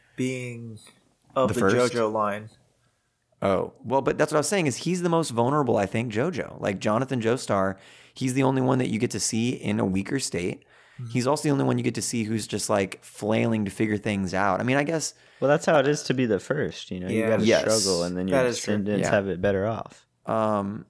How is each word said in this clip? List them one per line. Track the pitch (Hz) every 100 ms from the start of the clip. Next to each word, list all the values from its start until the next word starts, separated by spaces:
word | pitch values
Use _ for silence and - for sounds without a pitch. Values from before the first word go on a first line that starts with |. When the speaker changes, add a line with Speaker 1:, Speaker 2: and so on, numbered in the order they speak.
| _ -
Speaker 1:
being | 127 127 123 117 117 110 - - _ _ _ 135
of | 127
Speaker 2:
The |
Speaker 1:
the | 110
Speaker 2:
first? | 98 120 123
Speaker 1:
JoJo | 120 110
line. | 110 104 104 110 - _ _ _ _ _ _ _ _
Speaker 2:
Oh, | 98 90 85 -
well, | 110 135
but | 127 -
that's | 127
what | 151
I |
was | 143
saying | 202 151
is | -
he's | 170 180
the | 175
most | 165 147
vulnerable, | 117 123 151 127 107
I | 98
think, | 110 123
JoJo. | 104 160 135 - -
Like, | - 95
Jonathan | 107 110 135 131
Joestar, | 110 127 - 101 95 95 - - - -
he's | 131
the | 131
only | 131 131
one | 127 127
that | 127
you | 107
get | 120
to | 107
see | - 110 120
in | - 131 107
a | 107
weaker | 95 98 139
state. | - 90 90 - _ - _ -
Speaker 1:
Mm-hmm. | 120
Speaker 2:
He's | 123 123
also | 151
the | 156
only | 139 131
one | 123
you |
get | 120
to | 117
see | - 120
who's | 107 113 -
just, | 104 -
like, | 104 98 -
flailing | - - 104 110 117 113 101
to |
figure | - 107 104
things | 110 101 92
out. | 95 101 95
I |
mean, | 117 139
I |
guess | 147 160 - - _ -
Speaker 3:
Well, | 135
that's | 147 -
how | 156
it | 135
is | 147
to | - 131
be | 123
the | 92
first, | - 147 95 - -
you | 92
know? | 92
You | 110
Speaker 1:
Yeah. | 110
Speaker 3:
gotta | 107 110
Speaker 2:
Yes. | 85
Speaker 3:
struggle, | - 110 98 87
and | 87 90
then | 95
Speaker 1:
That | 135
Speaker 3:
your | 127
Speaker 1:
is | 110
true. | - 104
Speaker 3:
descendants | 98 101 -
Speaker 2:
Yeah. |
Speaker 3:
have | 104 98
it | 87
better | 101 98 104
off. | 110 - - _ _ -
Speaker 2:
Um, | 110 107 104 98 107